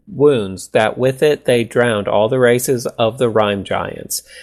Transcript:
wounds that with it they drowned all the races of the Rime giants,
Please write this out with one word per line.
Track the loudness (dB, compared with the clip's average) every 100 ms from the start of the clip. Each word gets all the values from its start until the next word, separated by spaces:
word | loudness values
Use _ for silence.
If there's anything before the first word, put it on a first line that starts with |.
| -14
wounds | 0 2 2 -2 -10 -4
that | 0 0 0
with | -2 0
it | 0 0
they | 0 0
drowned | 0 0 0 0 0
all | 0 2
the | 2
races | 4 2 0 -4 -4
of | -2 -2 0
the | 0
Rime | 2 0 -2
giants, | -4 -6 -6 -10 -10 -12 -12 -20